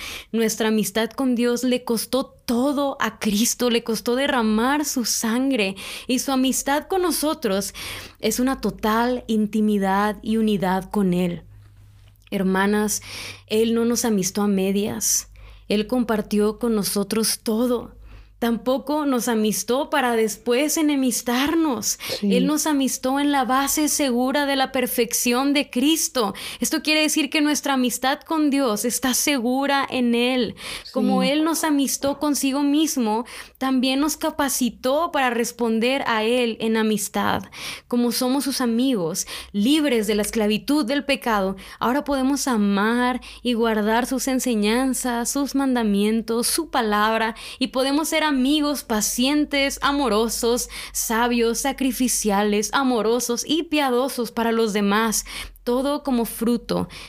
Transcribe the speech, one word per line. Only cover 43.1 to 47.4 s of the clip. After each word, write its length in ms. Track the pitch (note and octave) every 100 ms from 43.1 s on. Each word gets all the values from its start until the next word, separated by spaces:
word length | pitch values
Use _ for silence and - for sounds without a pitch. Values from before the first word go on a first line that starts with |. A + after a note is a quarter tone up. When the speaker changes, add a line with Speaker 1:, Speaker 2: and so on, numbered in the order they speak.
| B3+ - -
Speaker 1:
y 120 | A#3+
guardar 500 | A#3 A#3 G#3+ G#3 A3+
sus 240 | B3+ C4 -
enseñanzas, 1040 | B3+ B3+ A3 G#3 A#3+ C4+ B3 B3+ A#3 A#3
sus 240 | C#4 C#4
mandamientos, 920 | C#4 C4+ B3 A3 G3+ G#3 A3+ A3+ A#3 A#3
su 220 | - D#4
palabra, 680 | C4+ G#3+ G#3 G#3+ A3+ A3+ A3